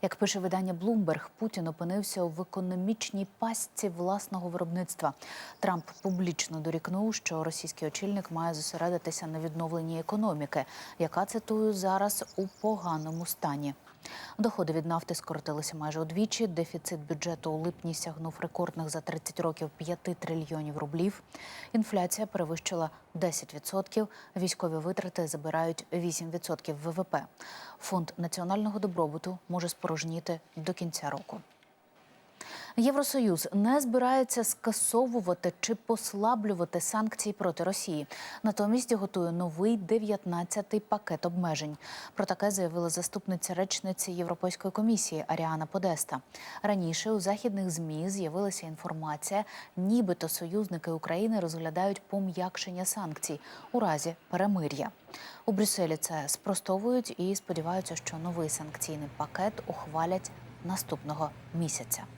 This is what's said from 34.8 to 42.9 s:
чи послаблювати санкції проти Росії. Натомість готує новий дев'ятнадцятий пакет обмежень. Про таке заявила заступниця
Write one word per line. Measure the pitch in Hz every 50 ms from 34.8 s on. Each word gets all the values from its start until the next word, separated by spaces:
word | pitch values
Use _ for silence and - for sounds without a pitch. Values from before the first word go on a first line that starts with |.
| - - - 233 254 254 233 240 190 175 180 - - 180 - -
чи | - - 226
послаблювати | 214 - - 233 214 - - - 202 208 220 254 233 208 214 202 170 175 165 - 175
санкції | 165 - - 214 220 220 - - - 214 208
проти | - 196 185 156 - 170
Росії. | 175 202 - - - 165 151 147 - - - - - - - -
Натомість | 220 202 - 208 208 226 254 247 - 240
готує | 208 196 196 - 190 175 170
новий | 170 175 175 175 156 160 190 220 233 220
дев'ятнадцятий | 190 170 220 226 214 208 208 196 - 185 175 170 175 175 - 208 196 - - 214
пакет | 208 - - 208 - - 170 151 -
обмежень. | 175 170 180 180 170 156 143 - 202 202 - - - - - - - -
Про | - 196
таке | - - - - -
заявила | 196 190 185 170 160 175 170
заступниця | 170